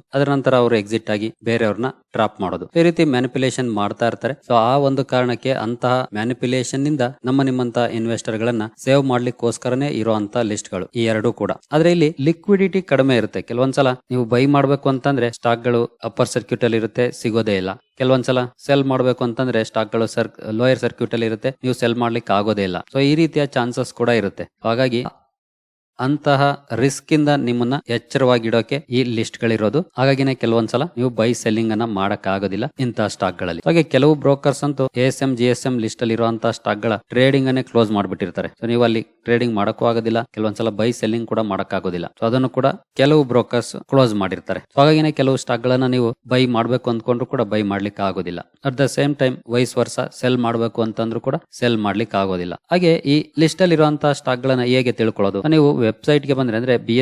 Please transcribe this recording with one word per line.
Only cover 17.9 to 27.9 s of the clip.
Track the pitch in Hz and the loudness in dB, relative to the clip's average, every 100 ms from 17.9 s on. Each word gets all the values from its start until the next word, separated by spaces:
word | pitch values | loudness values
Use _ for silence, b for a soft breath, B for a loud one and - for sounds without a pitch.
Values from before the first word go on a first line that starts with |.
| - | -2
ಕೆಲವೊಂದ್ಸಲ | 131 131 123 127 123 - - | 2 2 2 -2 -2 -6 0
ಸೆಲ್ | 139 135 | 0 2
ಮಾಡ್ಬೇಕು | 127 127 120 123 | 2 0 0 -2
ಅಂತಂದ್ರೆ | 113 127 113 110 | -2 -2 -2 -2
ಸ್ಟಾಕ್ | 110 107 113 | -4 -2 -2
ಗಳು | 110 - | -2 -2
ಸರ್-, | 113 - - 110 | -6 -8 -8 0
ಲೋಯರ್ | 127 123 120 | 0 0 -2
ಸರ್ಕ್ಯೂಟ್ | - 117 117 | -4 -4 -2
ಅಲ್ಲಿ | 113 | -2
ಇರುತ್ತೆ, | 110 131 - | -2 -6 -4
ನೀವು | 127 123 | -4 -2
ಸೆಲ್ | 117 117 | -2 0
ಮಾಡ್ಲಿಕ್ಕೆ | 120 117 - 101 | -2 -4 -2 0
ಆಗೋದೇ | 104 101 95 | 0 0 -2
ಇಲ್ಲ. | 90 - | -4 -6
So | 135 139 | 0 2
ಈ | 151 | 2
ರೀತಿಯ | 160 160 143 131 | 2 0 -2 -2
ಚಾನ್ಸಸ್ | 120 127 120 - | -2 -4 -6 -2
ಕೂಡ | 120 117 | 0 2
ಇರುತ್ತೆ. | 98 - 85 _ 110 | 0 -6 -14 _ -2
ಹಾಗಾಗಿ | 117 131 117 135 - _ _ _ _ _ _ _ - | 0 0 -2 -4 -12 _ _ _ _ _ _ _ -4
ಅಂತಹ | 131 151 147 139 143 139 - 110 | -2 0 2 2 2 -2 -6 -2
ರಿಸ್ಕ್ | 139 - - | 0 -2 0
ಇಂದ | 156 147 143 120 | 2 2 0 0
ನಿಮ್ಮನ್ನ | 120 120 143 - | -2 -2 -2 -4